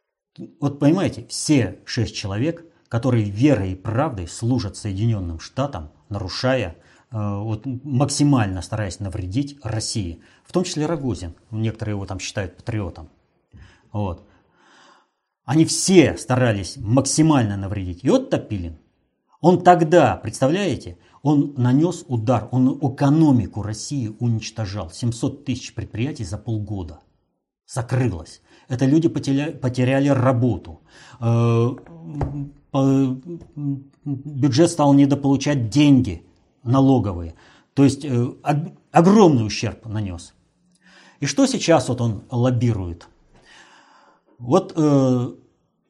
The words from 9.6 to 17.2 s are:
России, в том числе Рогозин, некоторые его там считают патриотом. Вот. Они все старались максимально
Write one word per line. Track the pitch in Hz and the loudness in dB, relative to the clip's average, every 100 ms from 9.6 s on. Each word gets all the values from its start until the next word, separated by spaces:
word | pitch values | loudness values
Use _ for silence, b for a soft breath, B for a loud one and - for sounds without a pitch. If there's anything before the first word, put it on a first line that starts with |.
России, | 110 107 - 113 87 82 b b _ | -8 -6 -6 -6 -8 -10 b b _
в | |
том | 180 | -4
числе | 180 147 151 | -4 -4 -4
Рогозин, | 165 131 95 90 - _ | -4 -6 -6 -10 -16 _
некоторые | 110 110 - 107 101 | -6 -6 -4 -6 -8
его | 95 | -8
там | 98 | -10
считают | - - 95 - | -8 -8 -8 -10
патриотом. | - 113 90 82 80 _ _ _ _ b b b _ | -8 -6 -6 -10 -18 _ _ _ _ b b b _
Вот. | 107 98 82 b b b b b b b b b _ _ _ - | -6 -6 -8 b b b b b b b b b _ _ _ 0
Они | 156 160 | 2 2
все | - - 190 120 80 | 0 4 6 6 2
старались | - 127 123 101 92 139 | -2 0 2 0 -6 -8
максимально | 107 131 131 - | 0 0 2 2